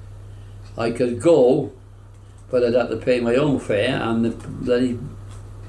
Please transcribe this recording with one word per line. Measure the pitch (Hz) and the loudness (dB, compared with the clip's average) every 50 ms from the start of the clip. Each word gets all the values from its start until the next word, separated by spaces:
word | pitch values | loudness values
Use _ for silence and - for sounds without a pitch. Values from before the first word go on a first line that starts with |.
| - - - - - - - - - - - - - - - - | -16 -16 -18 -18 -18 -18 -18 -18 -18 -18 -16 -16 -16 -14 -8 -4
I | 117 123 120 | -4 -4 -2
could | - 127 120 120 101 | 0 0 -2 0 2
go, | - 170 165 143 123 123 135 - - - - - - - - - - - - - - - - - - - | 4 6 6 8 8 6 6 4 2 -2 -6 -14 -20 -20 -20 -20 -20 -20 -20 -20 -20 -20 -20 -20 -10 -2
but | - 127 123 | 0 2 2
I'd | 117 120 | 4 4
have | 127 117 - | 2 2 0
to | 113 | -2
pay | 107 - 131 127 120 | -4 0 0 0 2
my | 117 117 117 | 2 2 2
own | 131 151 151 131 123 | 2 4 2 2 0
fare | - - 110 101 113 127 - - - | 0 0 0 0 0 0 0 -2 -2
and | 113 113 113 117 | -2 0 0 0
the | 113 | 0
bloody | 113 - - - - 101 - 123 123 120 127 123 120 110 - - - - - - - - - - - - - | -2 -4 -10 -12 -10 -6 -2 0 2 2 2 0 -2 -4 -8 -10 -12 -12 -14 -14 -14 -14 -16 -16 -16 -16 -16